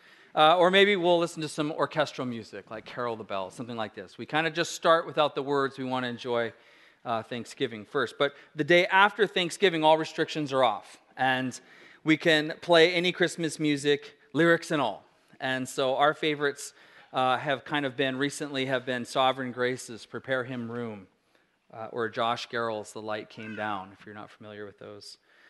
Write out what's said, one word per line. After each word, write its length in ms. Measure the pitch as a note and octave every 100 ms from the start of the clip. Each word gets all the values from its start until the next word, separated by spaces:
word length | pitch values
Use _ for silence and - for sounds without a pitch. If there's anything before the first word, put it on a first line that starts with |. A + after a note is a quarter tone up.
| _ - _
Uh, 240 | - D#3 F3+
or 140 | F3
maybe 240 | F#3+ G3 G3+
we'll 240 | E3+ E3+
listen 240 | E3+ -
to 60 | D3+
some 220 | - D3+
orchestral 540 | - C#3 - C#3 - B2+
music, 460 | A#2 G#2 G2+ -
like 140 | A2 -
Carol 300 | - A#2+ A2
the 80 |
Bells, 300 | G2+ G2 F#2
something 240 | - A#2+ A#2
like 160 | G#2+
this. 240 | - F2+ -
We 80 | A#2
kinda 240 | D3+ D#3+
just 220 | D#3+ D#3+
start 340 | - F3 E3 F3
without 300 | D3 D3 D3
the 80 |
words. 340 | C3+ C#3+ C3+ C3+
We 80 | B2+
wanna 220 | B2+ B2
enjoy, 440 | A#2 B2+ A#2+ A2+ - _ _ _ _ B2+
uh, 180 | A2+
Thanksgiving 600 | G#2+ A#2+ A2+ - C3 A2+ G2+
first. 300 | C#3+ A#2+ -
But 160 | C#3 - - D3+
the 80 |
day 220 | C#3+ F3 F3+
after 400 | F#3+ G3+ G3+ F#3+
Thanksgiving, 560 | F#3+ E3+ - F#3+ E3
all 140 | D#3 D#3+
restrictions 560 | D#3 - D#3 D#3+ C#3+
are 100 | C3+
off, 340 | B2 G2+ - - _ -
and 420 | C3 C3 B2+ - - - - -
we 140 | D#3 D#3
can 360 | F3 D#3 D3+ -
play 320 | - E3+ E3
any 180 | F3+ F3
Christmas 480 | E3+ E3+ - E3 -
music, 580 | D3+ C#3+ C#3+ C#3+ - - _
lyrics 380 | C#3 E3+ E3 -
and 100 | D#3
all. 220 | A#2+ F2 _ _ _ -
And 280 | C3+ C3 B2+
so 280 | - C3 C3
our 180 | D3
favorites, 600 | D3+ D#3+ D3 C#3+ C3+ - - - - _
uh, 240 | C#3+ B2+ B2+
have 280 | C#3+ C3 -
kind 200 | D3 C#3
of 120 | B2
been, 200 | C3+ B2+
recently 500 | C#3+ - D3 C#3 C3
have 180 | B2+ B2+
been 180 | B2
Sovereign 480 | A#2 C#3 C3 C3 B2+
Grace's 540 | A#2+ B2 B2+ - A2 -
Prepare 400 | A#2+ C3 C3 B2
Him 260 | B2+ A#2
Room, 360 | A#2+ A#2 G2+ F#2+ _ _ _ _ _ _
uh, 140 | A2+ A2
or 160 | B2 A2+
Josh 380 | A2+ A#2 A#2+ -
Garrell's 460 | A#2+ A#2 G#2+ G2+
The 80 | A2
Light 280 | G#2+ G#2+ -
Came 260 | - A2 G#2+
Down, 340 | G#2+ G2+ F#2+ G2
if 80 | -
you're 100 | G#2
not 140 | G#2+
familiar 360 | - G#2+ G#2 G2+
with 140 | G2
those. 380 | G#2 G#2 - - _ _